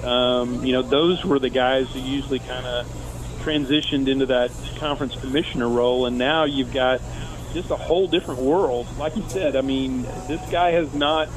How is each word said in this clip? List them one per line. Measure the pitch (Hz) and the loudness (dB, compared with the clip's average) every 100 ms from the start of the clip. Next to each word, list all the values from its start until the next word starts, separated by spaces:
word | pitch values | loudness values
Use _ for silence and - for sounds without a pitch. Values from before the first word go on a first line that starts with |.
um, | 123 123 123 123 123 123 127 | 0 2 4 2 0 -2 0
you | |
know, | 127 | 0
those | 127 143 170 180 | 4 4 4 2
were | 196 143 | 2 2
the | 127 | 2
guys | 123 127 135 131 | 2 4 2 0
who | 131 | -4
usually | 131 139 131 135 | -4 -4 -2 -4
kinda | 120 127 127 123 120 - - - - - | -4 -8 -4 -6 -6 -10 -10 -10 -10 -6
transitioned | - 151 135 151 151 143 135 | -2 -2 2 2 2 0 2
into | 135 131 | 2 2
that | 127 123 - - - | 2 2 -2 -10 -6
conference | 151 143 139 120 | -4 -2 -4 -6
commissioner | 131 139 - 156 120 | -2 -2 -2 -2 0
role. | 120 123 127 127 | 2 4 2 0
And | 123 | 0
now | 127 160 | 2 2
you've | 151 143 123 | 2 0 -2
got | 127 127 127 - - - - - | 2 2 2 -2 -10 -10 -10 -8
just | 156 185 | -8 -4
a | 147 | -6
whole | - 170 190 | 0 2 2
different | 185 - 131 | 0 -2 -2
world. | 131 165 175 123 120 - | 2 4 2 0 -4 -4
Like | 151 214 | -4 -4
you | 185 | -4
said, | 196 160 135 | -2 0 0
I | |
mean, | 135 135 131 131 120 120 - | 0 0 0 -2 -4 -8 -6
this | 160 - | -6 -2
guy | 170 175 | 2 4
has | 170 151 | 4 0
not | 143 147 156 151 | 0 2 2 0